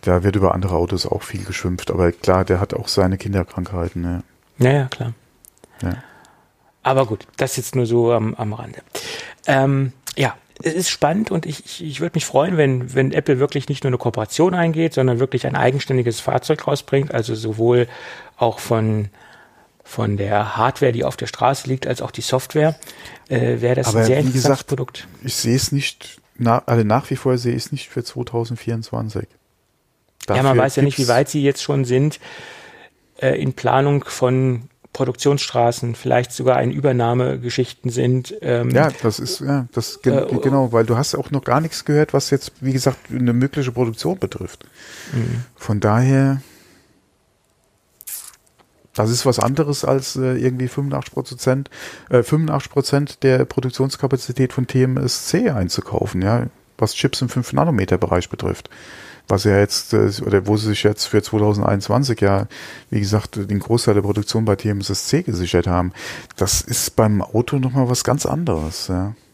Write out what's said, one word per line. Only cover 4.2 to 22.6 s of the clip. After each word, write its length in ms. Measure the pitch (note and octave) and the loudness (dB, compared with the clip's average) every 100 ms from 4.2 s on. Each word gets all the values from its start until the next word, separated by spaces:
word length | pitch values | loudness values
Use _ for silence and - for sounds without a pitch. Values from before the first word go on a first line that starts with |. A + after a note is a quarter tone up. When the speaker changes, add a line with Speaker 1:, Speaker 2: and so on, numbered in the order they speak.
| - _ _ _ | -8 _ _ _
Speaker 2:
Ja, 120 | B2 | 2
ja, 140 | C#3+ C3 | 4 0
klar. 280 | - A#2+ A2+ _ _ _ _ _ _ | -6 -8 -10 _ _ _ _ _ _
Speaker 1:
Ja. 200 | - - - - - _ _ _ _ _ | -6 -6 -10 -20 -20 _ _ _ _ _
Speaker 2:
Aber 220 | - C3+ B2+ | -2 0 0
gut, 220 | G#2 - - | -2 -10 -4
das 220 | C3+ - | -4 -4
jetzt 180 | B2 C3 | -4 -2
nur 100 | A#2+ | 0
so 280 | A#2 A#2 | 2 4
am, 200 | A#2 A2 - | 2 0 -4
am 180 | A2 | -8
Rande. 280 | G#2+ A2 - - - - - - - - | -8 -12 -18 -16 -14 -12 -12 -14 -16 0
Ähm, 460 | C#3 C3+ C#3 C3+ - - - | 2 4 2 0 -6 -14 -2
ja, 220 | C3 - _ - | -2 -2 _ -8
es 120 | E3 | -4
ist 160 | D#3+ F3+ | -2 -4
spannend 420 | - D3 F3 A3 | 0 0 2 0
und 140 | F3+ D#3+ | -2 -4
ich, 180 | D3 | -10
ich, 200 | - - D#3+ | -12 -12 -10
ich 160 | C3 | -6
würd 140 | E3+ E3 | -2 -2
mich 100 | - | 0
freuen, 320 | C3 D#3+ F3 | 2 2 2
wenn, 360 | C#3+ B2+ B2+ | 2 0 -2
wenn 200 | C3 C3+ | 0 2
Apple 260 | - D3+ C3+ | 0 0 2
wirklich 300 | C#3+ D3 C3 | 2 -2 -4
nicht 160 | C#3 C#3 | -4 -2
nur 60 | |
eine 60 | B2 | 0
Kooperation 560 | B2 A2+ A2 - F3 | -2 -2 -6 2 2
eingeht, 400 | F3+ E3+ D#3+ E3 | 4 0 2 0
sondern 260 | D3 C3 A#2+ | 2 2 2
wirklich 280 | C3+ B2+ - | 0 0 -2
ein 80 | C#3 | 2
eigenständiges 640 | B2 C3+ - C3 A#2 A2 | 2 0 0 0 0 -2
Fahrzeug 480 | - B2+ - D3+ - | -2 -2 0 -2 0
rausbringt, 460 | C#3+ - C#3 D3 | -4 0 0 0
also 200 | B2 A2+ | -2 -2
sowohl 540 | A2+ A2 G#2+ A2+ A#2+ A#2+ - - - - _ | -4 -4 0 4 4 2 -4 -18 -18 -20 _
auch 240 | A#2 G#2 | -2 -2
von, 480 | - A#2 A2 G#2+ G#2 _ - - - _ _ _ - | -2 0 2 0 -4 _ -20 -20 -20 _ _ _ -16
von 320 | - A2 G2+ | -4 -2 -2
der 400 | G2 G#2 G#2+ - | 0 0 -2 0
Hardware, 340 | A#2 - C3+ | 0 2 0
die 140 | A#2 C3 | 2 -2
auf 100 | C3 | -4
der 120 | A#2+ | -10
Straße 420 | - A#2 C#3 - | 0 0 0 -2
liegt, 180 | C3 - | -4 -4
als 140 | A#2+ | -6
auch 100 | A#2+ | -6
die 80 | - | -8
Software, 560 | - B2+ - D3+ | -4 -4 -2 0